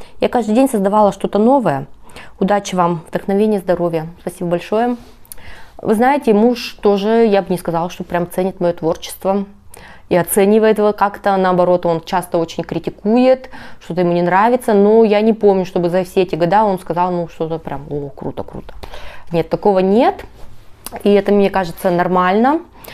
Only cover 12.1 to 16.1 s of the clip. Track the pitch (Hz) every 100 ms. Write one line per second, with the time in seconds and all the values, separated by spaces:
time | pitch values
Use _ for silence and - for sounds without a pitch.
12.1 | 185 175 170 165 - - 165 165 - 202
13.1 | 240 254 262 - - - - - 170 175
14.1 | 175 175 185 226 247 240 208 202 226 220
15.1 | 208 220 220 202 190 180 185 170 185 185